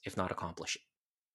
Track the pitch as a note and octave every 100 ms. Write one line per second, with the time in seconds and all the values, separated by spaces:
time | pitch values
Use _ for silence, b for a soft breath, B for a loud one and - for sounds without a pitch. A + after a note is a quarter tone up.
0 | - - F#2 - F2 E2+ - - - _
1 | _ _ _